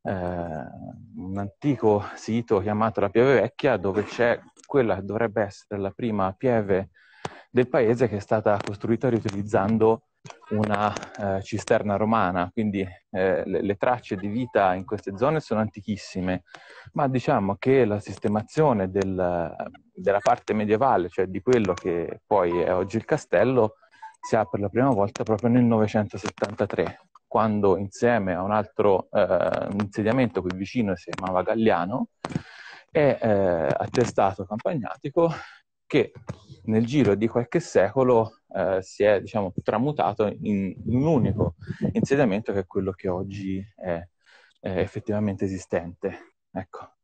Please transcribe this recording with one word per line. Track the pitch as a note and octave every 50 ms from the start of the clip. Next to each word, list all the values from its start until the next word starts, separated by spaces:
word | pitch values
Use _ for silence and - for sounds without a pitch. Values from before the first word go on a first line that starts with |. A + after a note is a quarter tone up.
eh, | _ -
un | G2+ F#2 F2+ F2 F2+ F2 E2+ E2+ D#2+ D2+ B1 - - - F2 - - F#2 - - - D#2 F2+ F#2+ G2
antico | G2 G2+ G2+ - _ - D3 C3+ - A#2+ A2 G#2 G2+ G2 - -
sito | - - - A2 A#2+ A#2 - A2 G2
chiamato | F#2 G#2+ G#2+ G#2+ A2 A2+ - -
la | G2 G2+
Pieve | - A2+ B2 C3+ C#3 A2
Vecchia, | G2 A#2 _ - - C#3 A#2+
dove | G2 F2 G2+ F2+ G#2 G2+
c'è | - - - A#2 A#2 G2 - - - _ - -
quella | - - C#3 B2 G#2+ F#2
che | F#2+ F#2+
dovrebbe | G2 G#2 A2+ A#2 A2 G#2 A#2
essere | G#2 G2 - - _ _ G#2+ G2
la | G2 G2
prima | - - A#2+ A2+ G#2+ G2+ F#2+ F#2 F#2
pieve | _ - B2+ A#2+ A2+ G#2 G2 G2 F#2 G#2+ - _ _ _ _ _ - - - - - - _
del | - B2+ B2+
paese, | - - D3+ A#2 G#2+ B2 A#2 B2+
che | G#2+ G#2
è | G2+
stata | F#2+ - A2+ A2 G#2+ A2 G#2 G2+ -
costruita | - G#2 G2+ - G#2 A#2 A2+ - B2+
riutilizzando | A2+ A2 - G#2 G2 G2+ G2+ G#2 A2 G#2 F#2+ G#2 A2+ A2 A2 A2 A2+ A2+ _ _ _ _ _ - - _ - -
una, | G#2+ G#2+ G#2+ G#2+ G#2 G2+ G#2 G#2+ G#2+ - - - -
eh, | - G#2 G2+ G2 G2 F#2+
cisterna | - - G2+ - - A#2 A2 G2+ G#2 G2+
romana, | F#2+ G#2+ G#2+ A#2 A2+ G2 F2+ F#2 F2+ F2+ F#2 _
quindi, | A#2 A2 G#2+ G2 G2 F#2+ F#2 F2+ - _ _
eh, | - F#2+ F#2 F#2+ F2+ - -
le, | F2 F#2 D#2+
le | - G2 G2+
tracce | - - B2+ B2 A#2 - - A2
di | F#2 F#2+
vita | G#2 G#2 A#2+ - - - G#2+ G2 F#2 F2+
in | F#2+ F#2+
queste | - G#2+ G#2 - G2 G2
zone | F#2 A#2+ C#3+ D#3+ D#3
sono | - - A2+ G#2+
antichissime, | A2 G#2+ _ G#2+ G2 - G#2 F#2+ - - - F#2+ F2 F#2 F#3 - _ _ - - - - - - - - _
ma | D#3 D3 C3+
diciamo | C3 B2+ - - C#3+ A#2 G2 G2 G2
che | - - C3 C3+ C3+ B2
la | G#2 G#2 G#2
sistemazione | - - G2 - - A2 G#2 G#2+ G#2+ - - D3+ D#3 D3 B2 G2+ F#2+ F#2
del, | F#2+ G2+ F#2+ F#2+ F#2+ F2+ F#2 F2 F2 F2 E2+ D2+ - - - - - - _ _ _
della | - F2+ G2+ G2 G2+
parte | - B2 B2 - _ - G#2
medievale, | G#2+ G#2+ G2+ G#2+ G#2+ C3+ C3+ A2+ F#2+ E2+ F2+
cioè | - - F#2
di | F#2 F#2 G2
quello | - B2+ B2+ A#2+ G#2 F2+ F2+
che | - - F#2 E2+ E2+ E2 - - - _
poi | _ G#2+ G2 F2+ F2 F2 F2
è | D#2+ E2+ F#2
oggi | F2+ F#2 F#2+ A2
il | A2+ -
castello, | - D#3 D3 - _ - F2 G#2+ B2+ C3 B2 A2 G#2+ - _ _ _ _ _ - - _ _ -
si | - -
ha | A2 G#2
per | - - G2+
la | G2+ G2
prima | G2 A2+ C3
volta | C#3 B2+ G2 G2+ G2+ - - A#2+
proprio | - A2 G2+ A#2+ A#2+
nel | A#2+ B2+ A#2+
novecentosettantatré, | A#2 A#2 A2 G#2+ G#2 - A2 G#2+ G2+ - G#2 - - - - - G#2 A2+ - G#2 - - G2+ F2+ - - - _ _ _ - _
quando | _ - A2 A2 A2 G#2+ G#2 G2+ G2 F#2
insieme | F#2+ G2+ G2 - - A#2+ A#2+ A#2+ A2 G2 F#2 F2
a | E2+
un | F#2 G2+ G#2
altro, | G#2+ G2+ - _ - G#2 G2+ F#2+ F2+ - _
eh, | - - F#2+ F2+ F#2 F2 - - - - - -
insediamento | G2+ G2+ G#2 G2+ - A2+ G#2 G#2+ A#2 C3+ B2+ A2 - F#2+
qui | F2+ F2+ F#2
vicino, | F#2 G2 - - B2+ A2+ G2 F#2
si | - - -
chiamava | E2+ - F#2 F#2 F#2 F2+ F#2
Galliano, | G2+ A2 A2+ A2 A2 G2 E2+ E2+ F#2+ A#2 C#3 A#3+ - _ _ - - - - - - - - - - - - - _
è, | _ D#3 D3 C3+ A2+ -
eh, | - A2+ G#2 G2 G2 F#2 F2 E2 D#2 C#2 -
attestato | - - A2+ - C3 A#2+ - - - G#2+ F#2+ G2 - F#2+
Campagnatico, | - G#2+ A#2 - F#2+ F#2 C#3 A2 - - - - D3 - E3+ E3+ E3+ D#3 - - - - - _ _ _ _ _
che | _ - B2 G#2+ - _ - - - - - - - - - -
nel | G#2+ A2 A2 A#2
giro | A#2 C#3+ D3+ A#2+ G#2 G2+
di | G2 A2
qualche | A#2 - A#2+ A#2 - - C3
secolo, | B2 - - G#2+ F#2 G2 - C3 C3 B2 B2 A2+ A2+ A2 - _ _ _ -
eh, | F#2+ E2+ F#2 F#2+ F#2+
si | F#2 - - - G#2
è, | G#2 G#2 F#2+
diciamo, | - - - G#2+ G2 F2+ - -
tramutato | - - A2 G#2+ B2 D3 D3 D3 - F#2 G2+ - G#2+
in, | G2+ - - - G#2+ G#2 G2 G2 F#2 - - -
in | A2 A2+
un | B2+ C#3+
unico | D#3+ E3 B2+ G2+ G2 F#2+ - - - - _ - - - - - -
insediamento, | - A#2 A2 - C3+ C3 C#3+ A2 F#2 G#2+ - - G2
che | G2+
è | F#2
quello | _ - G2 F#2+ F#2 F2+
che | _ - F#2+
oggi | F2+ F2+ F#2+ G2 G2 G2+ G2 F#2+ F#2+ F#2+ G2+ A2 _
è, | - - F#2 E2+ E2 F2 - _ _ _ _ _ - _ _ _ _
è | - G#2 F#2 F2+
effettivamente | F#2 F#2 - G#2+ - - G#2 G#2 G#2+ G#2 F#2+ F#2+ G#2+
esistente. | F#2+ F#2+ F#2 - _ - F2 E2 F2 F2+ _ - F#2+ F2 - - _ _ _ _ _
Ecco. | - F#2+ G2 _ - - - - _ _